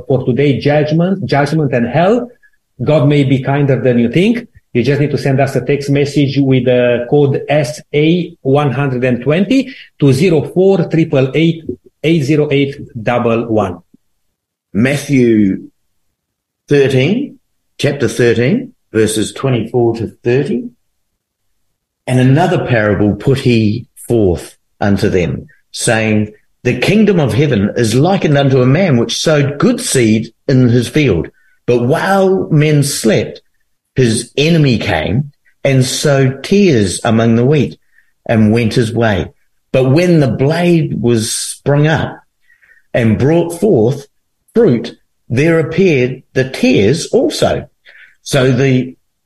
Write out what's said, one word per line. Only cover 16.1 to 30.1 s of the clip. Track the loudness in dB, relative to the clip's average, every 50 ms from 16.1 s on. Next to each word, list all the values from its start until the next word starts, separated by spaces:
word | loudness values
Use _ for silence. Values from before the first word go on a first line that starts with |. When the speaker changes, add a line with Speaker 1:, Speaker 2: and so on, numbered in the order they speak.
| _ _ _ _ _ _ _ _ _ _ _
Speaker 2:
thirteen, | 0 2 2 2 2 2 0 0 0 -2 -4 -4 -8 -12 -18 _ _ _ _ _ _ _ -4
chapter | -4 -4 -2 -2 -4
thirteen, | -4 0 0 0 2 2 2 0 0 0 -2 -4 -8 -14 _ _ _
verses | -2 0 0 0 0 -2 -4 -6 -6
twenty-four | -6 -4 -2 -2 -2 -4 -4 -2 0 0 0 -2
to | -4 -6 -10 -10 _ -4
thirty. | -2 0 0 0 -2 -4 -6 -6 -10 -14 _ _ _ _ _ _ _ _ _ _ _ _ _ _ _ _ _ _ _ _ _ _ _ _ _ _
And | -2 0 2
another | 2 4 4 4 2 2 0 -2 -2
parable | 0 0 0 2 0 0 0 0 0 -2
put | -2 -2 -2 -2 0
he | 0 0 2 2 2 0 -2 -4 -8 -14 _ -16 -6
forth | -2 0 2 2 2 0 -2 -6 -12 -20 _ _ _ _ -4
unto | -2 0 0 0 0 0
them, | 0 0 0 -2 -4 -8 -10 -14 _ _ _ _
saying, | -12 -6 -2 -2 0 0 0 0 0 0 -2 -4 -8 -16 _ _ _ _ -4
The | -4 -2 0
kingdom | 0 0 2 2 2 2 2 2
of | 0 0 0
heaven | 0 0 0 0 0 0 -2 -2
is | -2 -2 0 2
likened | 2 2 2 2 0 0 0 2
unto | 2 2 2 2 2
a | 2
man | 2 2 2 2 2 2
which | 0 0 -2 -4
sowed | -4 -2 0 2 2 0 -2 -2 0
good | 0 0 0 0
seed | -4 -2 0 0 2 2